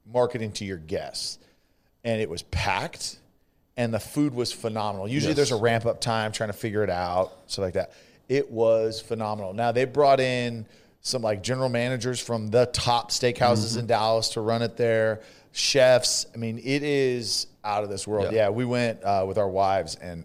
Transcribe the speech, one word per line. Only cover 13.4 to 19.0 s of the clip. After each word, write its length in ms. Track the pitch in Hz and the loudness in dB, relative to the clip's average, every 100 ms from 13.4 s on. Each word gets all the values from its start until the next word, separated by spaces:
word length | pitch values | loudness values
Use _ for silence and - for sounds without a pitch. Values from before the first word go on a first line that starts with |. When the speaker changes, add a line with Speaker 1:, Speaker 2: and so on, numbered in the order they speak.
| 123 110 110 | 4 4 2
Speaker 2:
Mm-hmm. 80 | 117 | -2
Speaker 1:
in 80 | 113 | 0
Dallas 420 | 113 110 113 110 | 2 2 2 0
to 120 | - | -2
run 200 | 110 117 | -2 0
it 160 | 117 - | -2 0
there, 440 | 117 113 110 107 - - _ | 2 2 2 -2 -8 -20 _
chefs. 720 | - - 139 127 123 - - - | -4 0 6 6 6 4 -2 -4
I 40 | 117 | -6
mean, 220 | 113 113 | -6 -6
it 200 | 123 143 | -2 -2
is 640 | 147 143 131 123 104 - - _ | 0 2 2 0 -2 -4 -6 _
out 200 | 104 104 | -4 -2
of 60 | 104 | -2
this 180 | 98 - | -6 -2
world. 180 | 104 92 | -2 2
Speaker 2:
Yeah. 140 | 110 101 | 4 2
Speaker 1:
Yeah, 40 | |
we 160 | 110 123 | 2 0
went, 380 | 123 117 110 | 0 0 -2